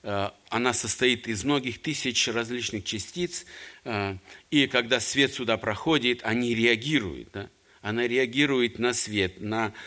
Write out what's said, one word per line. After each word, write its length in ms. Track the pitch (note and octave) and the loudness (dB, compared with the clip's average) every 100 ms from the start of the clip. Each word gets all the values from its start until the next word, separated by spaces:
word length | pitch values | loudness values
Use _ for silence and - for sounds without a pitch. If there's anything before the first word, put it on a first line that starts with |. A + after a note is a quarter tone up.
Э, 280 | G#2 G2+ G2 - - | -6 -4 -4 -8 -6
она 240 | A2+ B2+ | -2 0
состоит 540 | A#2 A2 - B2+ A#2+ A2 | 2 2 2 2 2 -2
из 160 | G#2 | -2
многих 380 | C3+ C#3+ B2+ A2+ | 2 0 -2 -6
тысяч 460 | D#3+ C#3+ C3 A#2 - | -6 -4 -2 0 0
различных 560 | A2+ A2+ B2 A2 G#2+ | 0 -2 -4 -4 -6
частиц, 640 | - G#2+ - F3 F3 - - - - - C3+ | -6 -4 -4 -4 -4 -4 -8 -16 -18 -14 -6
э, 320 | G#2+ G2 F#2+ - - - | -4 -4 -6 -12 -20 0
и 160 | D3 C3+ | 2 4
когда 320 | B2 A#2 B2 | 2 2 2
свет 340 | - C3+ C3+ | 4 4 4
сюда 240 | - A2+ G#2+ | 2 0 0
проходит, 640 | A2+ G#2 D#3+ D3+ B2 A#2+ | -2 -2 0 2 2 0
они 320 | A2+ A#2 A#2+ A2+ | 0 0 0 2
реагируют, 760 | A#2 A2+ C#3 D3 F#2+ B1+ A#1 | 2 2 0 -2 -2 -8 -12
да? 160 | G2+ G2 _ _ _ | -12 -12 _ _ _
Она 260 | G#2 A2+ A#2+ | -4 -2 0
реагирует 720 | B2 B2 C3 C#3+ C3+ A#2 - | 2 0 2 2 4 2 2
на 160 | A#2+ | 0
свет, 460 | A#2 - G#2 F#2 - | 2 2 2 0 -2
на, 340 | G#2 A2+ G#2+ - | -4 -2 -2 -6